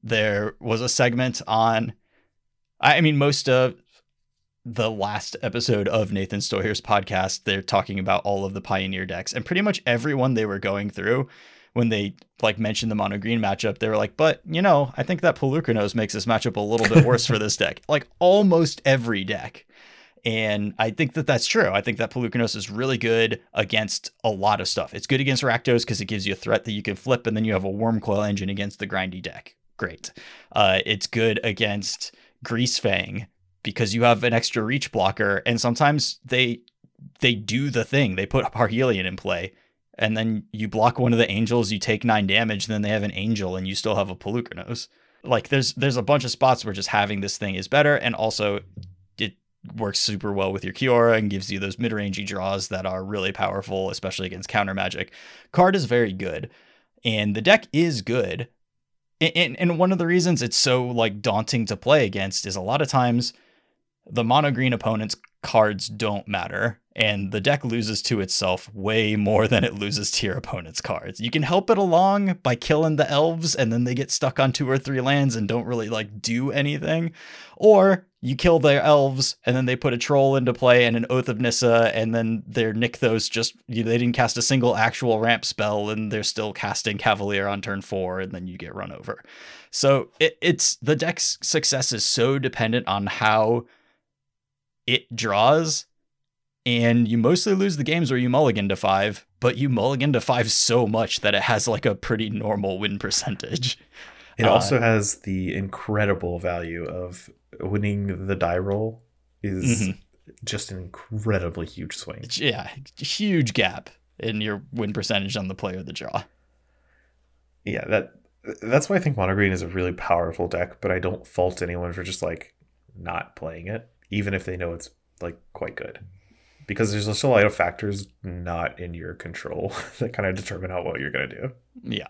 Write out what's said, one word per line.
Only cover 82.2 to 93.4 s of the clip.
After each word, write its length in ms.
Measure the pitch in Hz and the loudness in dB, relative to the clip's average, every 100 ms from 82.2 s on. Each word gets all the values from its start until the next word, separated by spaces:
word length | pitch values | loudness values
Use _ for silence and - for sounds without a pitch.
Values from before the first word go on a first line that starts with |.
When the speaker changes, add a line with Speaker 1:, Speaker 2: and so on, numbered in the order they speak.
| 113 113 - | 0 -2 -4
Speaker 1:
their 280 | 131 113 | -2 0
Nykthos 560 | 110 117 - 123 110 - | 0 -2 0 2 2 0
just, 240 | 113 113 - - | -2 -4 -6 -8
you, 160 | 110 | -4
they 140 | 113 117 | 2 2
didn't 180 | 123 120 | 2 2
cast 200 | 120 - | 0 2
a 40 | |
single 320 | - 135 120 110 | 2 4 2 2
actual 440 | 113 - 123 110 | 0 0 0 2
ramp 240 | 117 117 | 2 2
spell, 440 | - - 104 104 104 | 0 -2 -2 0 -2
and 200 | 107 107 | -4 -2
they're 140 | 107 | -2
still 280 | 107 - 107 | -4 -4 -6
casting 460 | 95 101 101 - 101 | -4 -4 -2 -2 0
Cavalier 480 | - 101 101 101 98 | 2 2 0 -2 -2
on 160 | 101 | -4
turn 180 | 95 98 | -6 -8
four, 360 | - 98 92 92 | -6 -6 -4 -4
and 140 | 95 | -6
then 160 | 92 92 | -8 -10
you 100 | 90 | -12
get 160 | - | -12
run 160 | 95 98 | -10 -10
over. 300 | - - - - - - - - | -12 -12 -12 -12 -20 -20 -20 -12
So 380 | - 139 139 - _ | 0 2 2 0 _
it, 180 | 160 - | 0 2
it's, 340 | 170 170 - - | 0 2 2 -2
the 200 | - 147 | 0 0
deck's 420 | 160 - - - | 0 -2 -4 -4
success 520 | - 160 143 135 120 | -2 0 0 0 -2
is 120 | 113 | -2
so 340 | - - 123 139 | 0 2 2 2
dependent 480 | 131 - 110 120 - | -2 -2 0 0 0
on 180 | 101 98 | -2 -2
how 600 | - 110 107 | 2 4 4